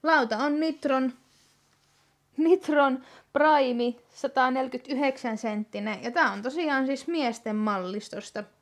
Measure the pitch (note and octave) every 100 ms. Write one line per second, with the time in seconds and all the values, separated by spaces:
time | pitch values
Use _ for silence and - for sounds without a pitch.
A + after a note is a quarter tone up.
0 | D#4 D#4 A#3 A3 C#4+ D4 D#4+ D#4 C#4+ C4
1 | C4 B3+ _ _ _ _ _ _ _ _
2 | _ _ _ - D#4+ F#4 E4+ D4 C#4 C4
3 | - - _ C#4 D4+ D4+ C4 A#3+ A#3+ A#3+
4 | _ - C4+ C4 B3+ C4 C4 B3+ - C4+
5 | C#4+ C4 B3 A3 A3+ G#3 G#3+ G#3 G#3 G#3+
6 | A3+ A#3+ C#4 G3 A#3 D4+ D#4+ C4+ C4 C4+
7 | D4 E4 B3+ A#3 A3 G#3+ G#3+ G3+ F3+ G#3
8 | - G#3 - - G#3 _